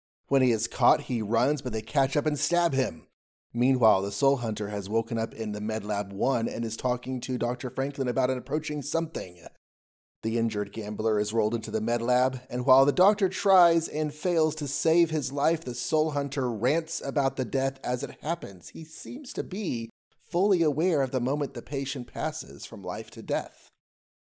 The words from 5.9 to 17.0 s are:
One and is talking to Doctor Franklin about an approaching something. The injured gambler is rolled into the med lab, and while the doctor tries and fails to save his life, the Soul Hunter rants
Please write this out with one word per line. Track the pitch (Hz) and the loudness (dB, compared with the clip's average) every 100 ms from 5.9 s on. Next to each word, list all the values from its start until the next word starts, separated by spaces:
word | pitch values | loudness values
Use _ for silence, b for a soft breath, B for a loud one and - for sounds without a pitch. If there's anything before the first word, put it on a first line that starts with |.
| 101 101 | -4 -4
One | 98 120 127 113 | -2 0 2 0
and | 113 | -2
is | 113 - | -4 -4
talking | 131 123 131 131 | -2 -2 -4 -6
to | - 127 | -4 -2
Doctor | 120 123 127 | -2 -2 -6
Franklin | - 139 143 127 | -4 -4 -2 -2
about | 120 127 | 0 0
an | 127 | -2
approaching | 120 151 - 151 | -2 -4 -2 -6
something. | - 160 165 120 95 87 - - _ _ _ _ _ _ | -2 -2 -2 -6 -8 -12 -18 -20 _ _ _ _ _ _
The | 113 113 | -2 0
injured | 113 107 101 | 0 0 -4
gambler | 110 104 107 110 107 | -6 -6 -2 0 2
is | 104 | 2
rolled | 113 107 | 2 2
into | 113 110 | 0 -2
the | 104 | -2
med | 110 120 | 0 0
lab, | 117 123 131 131 - | 2 2 2 -2 -6
and | 123 123 | -2 4
while | 131 135 | 6 6
the | |
doctor | 135 185 214 190 | 6 4 4 0
tries | - 202 190 170 170 160 | 0 4 6 8 6 0
and | 151 151 | -2 -2
fails | 139 185 170 156 151 | -2 0 2 2 0
to | 143 | -4
save | - 165 170 165 | 0 2 4 4
his | 156 127 | 0 -4
life, | 143 151 165 | 0 0 0
the | 123 120 | -4 -4
Soul | - 156 160 | 0 2 2
Hunter | 143 139 135 127 | 0 -2 -2 -2
rants | 110 120 160 160 - | 0 0 0 -2 -4